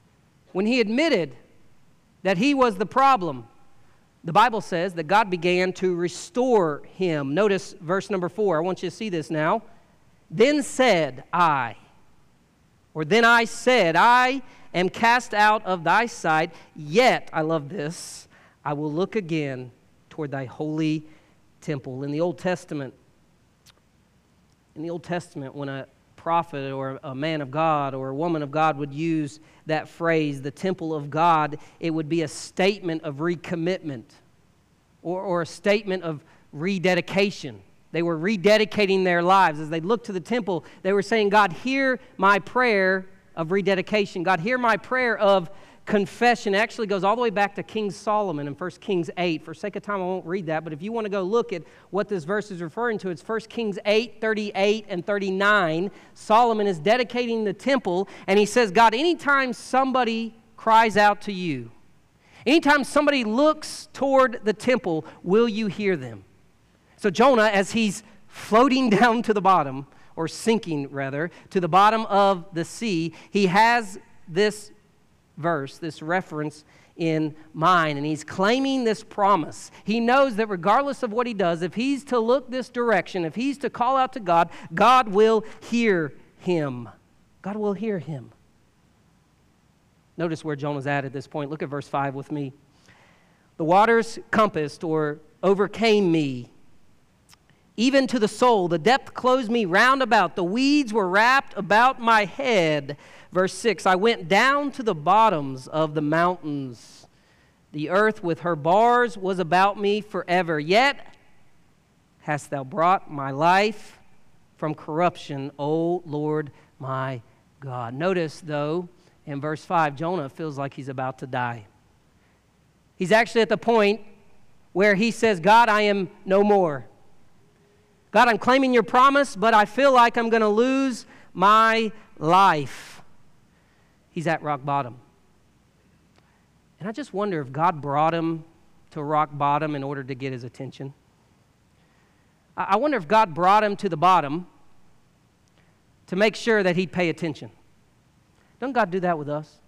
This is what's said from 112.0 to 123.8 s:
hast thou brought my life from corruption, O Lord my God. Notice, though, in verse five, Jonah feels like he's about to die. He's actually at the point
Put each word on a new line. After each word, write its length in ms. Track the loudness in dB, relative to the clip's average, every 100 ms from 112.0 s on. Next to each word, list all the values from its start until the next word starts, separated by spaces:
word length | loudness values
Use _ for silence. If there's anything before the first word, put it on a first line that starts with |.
| _ _
hast 300 | -6 -6 -6
thou 120 | -10
brought 480 | -8 0 2 2 -2
my 220 | -10 -8
life 640 | 0 4 4 2 -2 -16 -20 -20 -20 -20 _ _ -8
from 180 | -8
corruption, 760 | -6 -6 0 0 -2 -12 -10 -10 -6
O 440 | -2 -2 0 -4 -6
Lord 460 | -6 -4 -4 -6 -14 _ -16
my 420 | -8 -6 -6 -8 -14 _ _ _
God. 340 | -12 -10 -10
Notice, 460 | -4 -2 -2 -4 -8
though, 480 | -8 -6 -4 -6 -8 _ _ _ -12
in 140 | -8
verse 240 | -6 -8
five, 320 | -2 0 0 -2
Jonah 320 | -6 -6 -6
feels 280 | -10 -10 -8
like 180 | -10
he's 140 | -10 -12
about 300 | -8 -8 -8
to 80 | -8
die. 400 | -6 -4 -6 -16 _ _ _ _ _ _ _ _ _ _ _ _
He's 160 | -8 0
actually 300 | 2 2 0
at 80 | 0
the 100 | 0
point 420 | 2 2